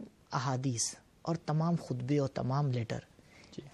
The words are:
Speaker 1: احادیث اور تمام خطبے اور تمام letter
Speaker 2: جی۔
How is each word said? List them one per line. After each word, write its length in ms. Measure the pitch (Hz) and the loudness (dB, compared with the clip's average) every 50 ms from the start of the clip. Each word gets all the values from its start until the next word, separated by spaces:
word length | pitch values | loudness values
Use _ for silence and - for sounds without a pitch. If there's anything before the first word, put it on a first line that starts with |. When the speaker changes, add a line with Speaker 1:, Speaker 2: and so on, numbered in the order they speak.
| - - - - - - - | -2 -6 -16 -20 -12 -6 -4
Speaker 1:
احادیث 640 | 131 120 139 127 127 131 139 120 110 - - - - - - _ - - | -2 0 0 0 2 2 0 0 0 -2 -4 -4 -8 -18 -20 _ -10 -4
اور 140 | 160 170 | -4 -4
تمام 400 | 170 - - 151 156 160 170 175 | -2 -2 0 2 2 4 4 2
خطبے 420 | 160 - - 127 123 127 123 147 147 | 2 0 -2 -4 -4 0 2 2 4
اور 100 | 139 131 | 2 2
تمام 440 | - - 123 123 131 143 147 139 123 | 0 -2 0 0 2 2 2 2 2
letter 260 | 120 113 - - - - - - - - - - - - - - | 0 -2 -2 -4 -6 -6 -10 -18 -20 -20 -20 -20 -20 -20 -20 -16
Speaker 2:
جی۔ 60 | - - - | -16 -16 -16